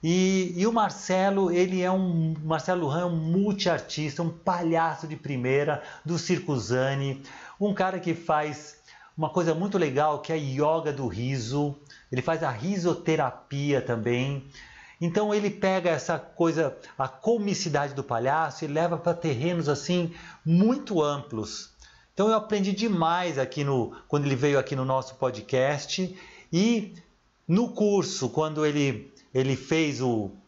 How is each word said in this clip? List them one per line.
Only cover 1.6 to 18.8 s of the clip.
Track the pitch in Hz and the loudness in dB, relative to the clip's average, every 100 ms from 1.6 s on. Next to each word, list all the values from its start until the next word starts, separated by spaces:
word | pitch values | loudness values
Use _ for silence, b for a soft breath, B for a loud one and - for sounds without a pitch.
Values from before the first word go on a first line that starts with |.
| 180 185 | 2 2
é | 180 | 2
um, | 190 185 170 160 156 | 2 2 2 0 -2
Marcelo | 156 160 - 180 156 | -2 -2 0 0 0
Lujan | 151 | 0
é | 180 | 0
um | 165 | -2
multiartista, | 160 180 202 202 185 160 - - 151 143 | 0 2 2 0 0 0 -4 -6 -6 -4
um | 165 | -6
palhaço | 170 - 175 165 165 160 156 156 | -4 -4 -2 0 2 0 -2 -10
de | 156 | -10
primeira | 139 135 123 139 143 143 B B | -6 -4 2 2 2 -2 B B
do | 147 165 | -4 -4
Circo | - 180 - 139 | 0 -2 0 -2
Zani, | 101 123 131 139 139 135 139 B B B | 0 0 0 0 -4 -6 -10 B B B
um | 202 | -2
cara | 202 185 185 | 0 0 -2
que | 175 | -4
faz | 165 - 151 151 139 - - B B B - | -4 0 0 0 -6 -12 -20 B B B -4
uma | 156 | -2
coisa | 185 170 160 | 2 2 2
muito | 196 190 | 0 0
legal, | 156 131 151 147 | 2 2 2 0
que | 151 | -2
é | 160 | -4
a | |
yoga | 143 131 147 165 151 | -2 0 2 2 0
do | 135 127 | -2 -4
riso, | 95 123 135 110 139 147 143 B B B | -2 -2 -2 -2 -2 -2 -4 B B B
ele | 127 | -4
faz | 123 160 | -2 0
a | 156 | -2
risoterapia | 113 156 202 170 214 - 160 131 - - 139 143 135 | -4 -2 0 0 0 0 2 0 -2 -8 -4 0 0
também. | 123 117 110 123 131 143 135 B B B B B | 0 -2 0 0 0 -4 -10 B B B B B
Então | 170 170 214 | -2 0 2
ele | 208 202 | 0 0
pega | 202 196 190 175 | -2 0 2 2
essa | 156 - 160 | 0 -2 -4
coisa, | - - 165 151 151 - B B | -6 0 2 2 0 -2 B B
a | 131 | -6
comicidade | - - 233 202 190 170 143 143 | -2 0 2 2 -2 0 0 0
do | 131 | -4
palhaço | 131 117 123 151 160 135 | -4 -2 2 2 0 -4
e | 156 | -4
leva | 147 | 0